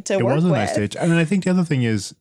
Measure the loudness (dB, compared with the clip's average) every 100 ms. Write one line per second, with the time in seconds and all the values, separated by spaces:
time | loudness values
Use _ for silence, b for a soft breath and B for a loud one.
0 | -4 0 2 2 2 2 0 -2 -4 -2
1 | 0 2 2 0 0 0 0 0 0 -2
2 | -4 -14